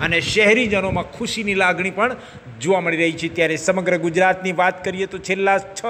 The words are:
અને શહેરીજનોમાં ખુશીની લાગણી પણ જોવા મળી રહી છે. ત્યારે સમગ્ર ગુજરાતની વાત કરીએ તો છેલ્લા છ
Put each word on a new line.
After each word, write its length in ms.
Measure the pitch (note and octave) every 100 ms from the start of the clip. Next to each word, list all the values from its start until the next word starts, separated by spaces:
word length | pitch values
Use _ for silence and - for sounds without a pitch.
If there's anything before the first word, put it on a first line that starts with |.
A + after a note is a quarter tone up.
અને 200 | D#3+ E3+
શહેરીજનોમાં 920 | - - G#3 A3+ A#3 G3 F#3+ F3 E3+
ખુશીની 420 | - A#3 A3 G#3
લાગણી 360 | F#3+ F#3 E3+ F#3
પણ 260 | F#3+ A#3+ B3 - - - A2+
જોવા 200 | C#3+ F#3+
મળી 160 | E3+ E3
રહી 160 | E3
છે. 160 | E3 E3
ત્યારે 280 | E3 D#3+ D#3
સમગ્ર 420 | F#3 F#3 F#3 F3+
ગુજરાતની 540 | E3+ E3 F#3 F#3 F#3
વાત 320 | F3 F3+ F#3
કરીએ 220 | F#3+ F#3 F#3+
તો 120 | F#3+
છેલ્લા 400 | - F#3 G3 G3
છ 240 | - -